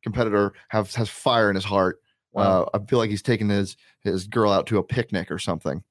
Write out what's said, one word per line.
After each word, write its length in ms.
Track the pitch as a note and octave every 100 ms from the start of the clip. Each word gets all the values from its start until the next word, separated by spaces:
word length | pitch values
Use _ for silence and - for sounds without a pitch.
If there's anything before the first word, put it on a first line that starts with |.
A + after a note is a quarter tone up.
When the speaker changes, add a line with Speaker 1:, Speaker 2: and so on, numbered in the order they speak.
Speaker 1:
competitor, 500 | - G#2+ A2+ G#2 G2+ - _
have, 240 | A2 G2 -
has 140 | A2
fire 400 | - - A#2 G#2
in 60 | F#2+
his 100 | G2
heart. 360 | G2+ F#2 F2 _ _ _
Speaker 2:
Wow. 360 | F#2+ G2 F#2 -
Speaker 1:
Uh, 40 | G#2
I 80 | G2+
feel 120 | B2
like 100 | A2
he's 120 | G#2
taking 280 | - A2+ G#2
his, 260 | G2+ G2 - _ _
his 260 | G2+ F#2 F#2+
girl 240 | A#2 G#2
out 160 | G2 -
to 100 | G#2+
a 60 |
picnic 460 | F2+ - A2+ F#2+ F#2
or 80 | E2+
something. 440 | - E2+ - D2 -